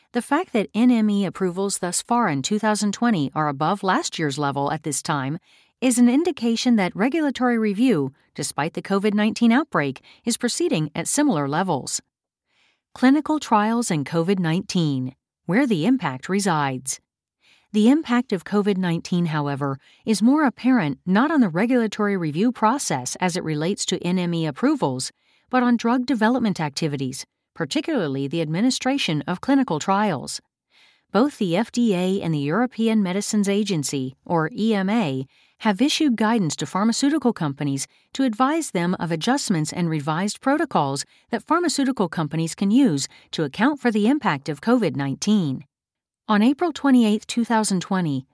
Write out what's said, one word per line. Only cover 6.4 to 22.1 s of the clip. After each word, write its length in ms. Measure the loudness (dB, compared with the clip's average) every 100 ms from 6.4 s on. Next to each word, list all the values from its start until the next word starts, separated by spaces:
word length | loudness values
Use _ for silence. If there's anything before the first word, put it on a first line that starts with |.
| -2 0 2 2
that 180 | 2 0
regulatory 640 | 0 0 -2 0 0 0
review, 560 | 0 2 2 2 0 -6 _
despite 400 | -8 -6 -2 -4
the 80 | -4
covid 320 | -2 0 0
nineteen 380 | 2 0 2 4
outbreak, 500 | 4 2 0 -2 -4 -12 -10
is 140 | -4 -2
proceeding 520 | -2 0 0 0 -2 -4
at 120 | -4
similar 420 | 0 2 2 0
levels. 520 | 0 0 -2 -4 -8 -10 _ _ _ _ _ _ _ _
Clinical 460 | 0 4 4 2 -2
trials 520 | 0 2 2 0 0
and 140 | -2 -2
covid 340 | -2 0 0
nineteen, 760 | 0 -2 -2 0 0 -2 -6 -10 _ _ -2
where 220 | 0 2
the 180 | 0 0
impact 440 | 0 -2 -6 -4
resides. 720 | -2 0 0 0 -4 -8 -12 _ _ _ _ _ _ _
The 160 | 2 4
impact 420 | 4 2 -2 0
of 140 | -4 -2
covid 320 | 0 0 0
nineteen, 500 | 0 -2 -2 -2 0
however, 500 | -2 -2 -2 -4 -6 _ _ -2
is 180 | 2
more 220 | 4 4 2
apparent 540 | 0 2 2 2 -2 0
not 240 | 2 2
on 120 | 2
the 80 | 2
regulatory 640 | 2 0 2 0 -2 -2